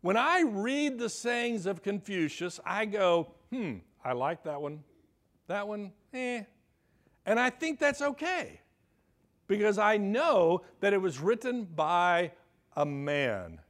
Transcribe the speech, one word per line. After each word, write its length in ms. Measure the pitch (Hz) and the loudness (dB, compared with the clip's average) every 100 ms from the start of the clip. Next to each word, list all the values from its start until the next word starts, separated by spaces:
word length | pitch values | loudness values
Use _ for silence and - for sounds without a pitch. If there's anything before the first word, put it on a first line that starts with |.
When 160 | 170 208 | 2 2
I 240 | 269 359 | 4 4
read 580 | 320 202 220 277 294 254 | 2 0 -2 0 -2 -2
the 100 | 233 | -6
Sayings 560 | - 240 240 240 233 175 | -4 -2 -2 0 -2 -4
of 180 | 180 | -4
Confucius, 760 | 196 202 - 190 156 - 175 - - | -4 -6 -4 -2 -2 -2 -8 -6 -4
I 200 | 190 220 | -2 -2
go, 460 | 202 190 175 165 - _ | 2 4 4 2 -10 _
"Hmm, 260 | 262 196 101 - _ | -6 -6 -6 -12 _
I 100 | 131 | -6
like 300 | 123 135 165 | -2 -2 -4
that 160 | 160 147 | -8 -8
one. 240 | 147 151 143 _ _ _ _ _ _ | -8 -10 -18 _ _ _ _ _ _
That 200 | 196 202 | -8 -6
one, 260 | 208 202 - _ | -8 -10 -16 _
eh." 320 | 262 254 240 202 _ _ _ _ _ _ _ | -8 -6 -6 -10 _ _ _ _ _ _ _
And 160 | - 226 | -2 2
I 120 | 247 | 2
think 280 | 247 320 294 | 0 -6 0
that's 220 | 285 285 | 0 0
okay, 600 | 285 277 320 370 - - _ _ _ _ _ _ _ _ _ | -2 -2 -4 -4 -6 -12 _ _ _ _ _ _ _ _ _
because 320 | 208 208 202 | 2 2 4
I 200 | 208 214 | 4 4
know 680 | 196 220 320 233 165 180 - _ | 2 2 4 4 6 2 -2 _
that 120 | 196 | 2
it 60 | 202 | 2
was 220 | 190 131 | 0 -2
written 460 | 165 233 254 247 202 | 0 0 -2 -6 -6
by 680 | 160 156 175 175 170 175 - _ _ _ - | -2 2 4 4 4 0 -6 _ _ _ -4
a 80 | |
man. 800 | 147 143 143 143 135 104 87 80 80 | -2 -2 -2 0 0 -2 -6 -14 -20